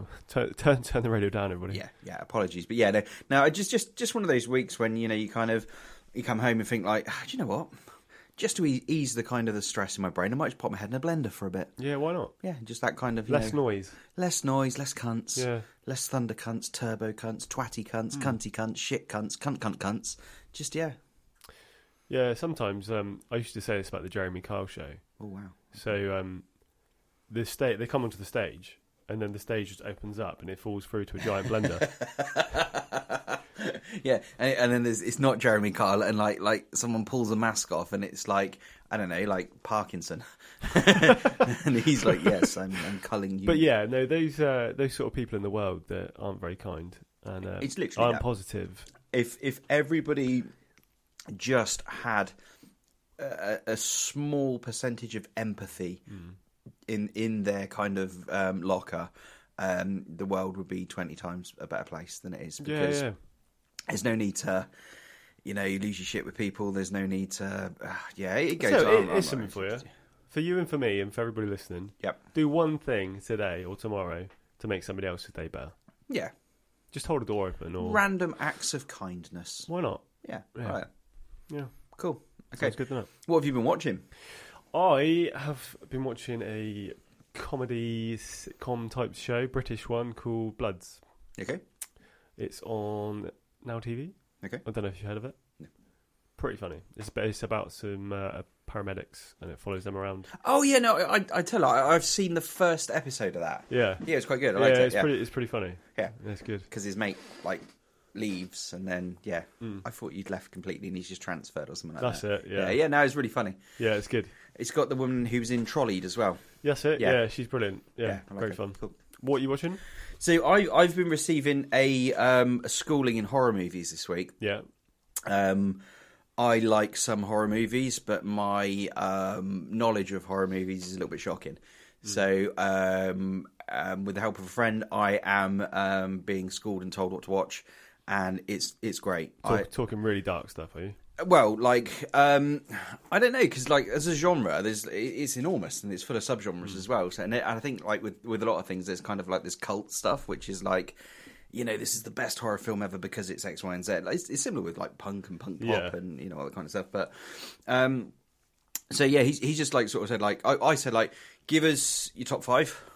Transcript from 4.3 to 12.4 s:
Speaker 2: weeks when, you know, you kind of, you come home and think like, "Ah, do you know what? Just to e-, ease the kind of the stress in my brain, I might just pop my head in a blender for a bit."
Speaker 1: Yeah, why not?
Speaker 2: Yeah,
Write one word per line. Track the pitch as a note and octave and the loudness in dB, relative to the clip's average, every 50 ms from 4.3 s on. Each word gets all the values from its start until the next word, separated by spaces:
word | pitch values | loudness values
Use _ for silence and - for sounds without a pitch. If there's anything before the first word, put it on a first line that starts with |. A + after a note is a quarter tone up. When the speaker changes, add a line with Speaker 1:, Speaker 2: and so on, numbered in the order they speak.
| C3 B2 A2 | 4 2 2
Speaker 2:
weeks | A#2+ B2+ C3 A#2 - - - | 2 2 0 0 0 -2 0
when, | A2+ A2+ A2+ | 0 0 2
you | A2+ A#2 A2+ | 0 0 0
know, | A2 | 0
you | G#2+ A2 - | 0 -2 -2
kind | - A#2 A2+ A2+ | -2 0 2 2
of, | A2+ A2 - - - - - - - - - - - | 2 0 -2 -6 -14 -18 -18 -20 -20 -20 -20 -12 -8
you | B2 | -4
come | A#2+ C3 A2+ A2 | -2 0 0 2
home | B2 A#2+ A2+ A2+ | 4 4 4 2
and | G2+ - | 2 0
think | A#2+ A2 F2 | -2 0 2
like, | G2+ G#2+ G#2+ - - | 2 2 2 0 -4
"Ah, | - - - | -8 -8 -8
do | - | -6
you | C4 C4 | -4 -4
know | E3 G#2 | -2 -2
what? | G2+ D3 E3 - - - - - - - _ _ - - - _ _ | -2 -2 -4 -6 -12 -20 -20 -20 -20 -20 _ _ -20 -20 -20 _ _
Just | - G#3+ G#3+ - - | -2 -2 0 2 2
to | E3+ | 2
e-, | C#3+ C3 B2+ - | 2 2 2 0
ease | - D#3+ D#3 C#3 A#2+ A2+ | 0 0 0 0 0 -2
the | A#2 A2 | -2 -2
kind | - B2+ A#2 A2+ A2+ | 0 0 0 2 0
of | G#2 | 0
the | G#2 | -2
stress | G2 - - A2 G2 F#2+ - G2+ | -2 -2 -2 -2 -2 -2 -2 -2
in | |
my | F#2+ F2 | -4 -2
brain, | E2 F2+ F2+ G#2 | 0 0 0 0
I | B2 | 0
might | C#3+ D#3 - | 0 -2 -2
just | - - | -2 -4
pop | - A2+ | -6 -4
my | G2+ F#2+ | -4 -6
head | G#2 G#2 | -6 -4
in | B2+ | -4
a | C3+ | -2
blender | D3 E3+ E3 D#3 B2+ G2+ | -2 0 0 0 -2 -2
for | - - G2+ | -4 -6 -6
a | F#2 | -4
bit." | F2+ F#2+ - - _ | -4 -4 -6 -6 _
Speaker 1:
Yeah, | - C3 C#3+ C#3+ | -6 -4 -2 -2
why | C#3 D3 E3 | 0 0 -2
not? | F3 E3+ A#2 - - | -2 -2 -4 -6 -8
Speaker 2:
Yeah, | _ | _